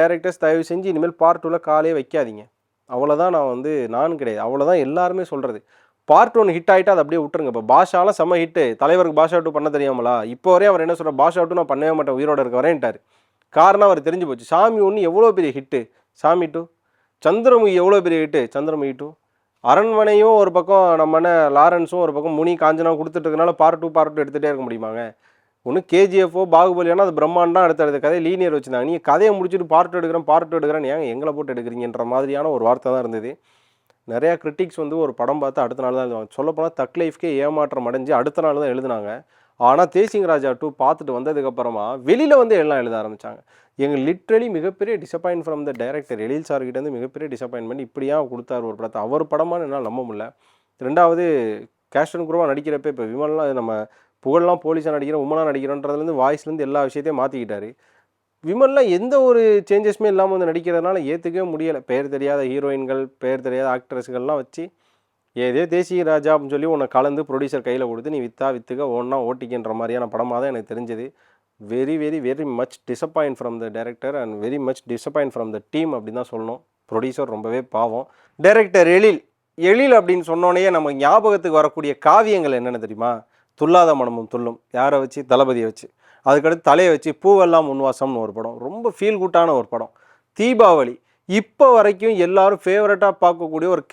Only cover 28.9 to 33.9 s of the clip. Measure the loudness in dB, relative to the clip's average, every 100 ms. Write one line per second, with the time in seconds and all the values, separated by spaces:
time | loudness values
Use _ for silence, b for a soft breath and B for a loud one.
28.9 | -2 0 4 4 2 -2 -6 0 2 2
29.9 | -2 -4 -2 0 0 0 -2 -2 -2 -2
30.9 | -4 -4 -4 -6 -6 -8 -8 -8 -8 -8
31.9 | -6 -4 -2 -2 -2 -2 0 0 0 0
32.9 | -2 -4 -6 -10 -14 _ _ _ _ _